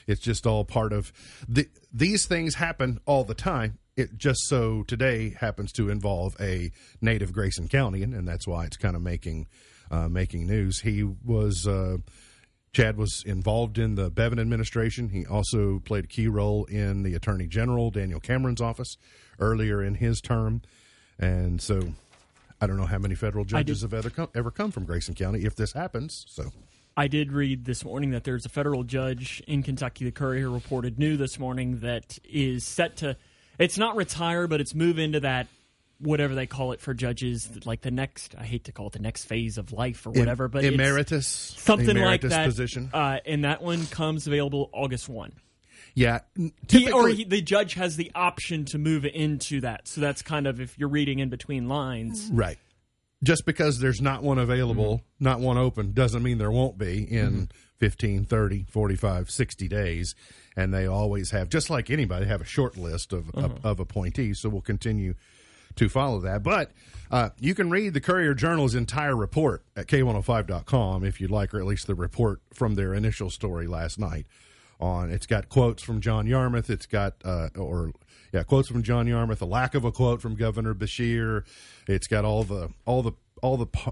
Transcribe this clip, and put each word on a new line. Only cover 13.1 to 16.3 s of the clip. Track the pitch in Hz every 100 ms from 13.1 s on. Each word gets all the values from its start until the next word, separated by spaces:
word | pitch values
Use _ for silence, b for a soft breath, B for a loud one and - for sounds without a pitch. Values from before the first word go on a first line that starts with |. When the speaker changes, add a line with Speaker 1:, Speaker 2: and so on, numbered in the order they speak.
| - 104
Speaker 1:
involved | 95 92 110 117 107
in | 113 101
the | 92
Bevin | 82 117 117
administration. | 113 117 110 117 113 120 117
He | 98 82
also | 104 98 110 101 95
played | - 104
a | 85
key | -
role | 110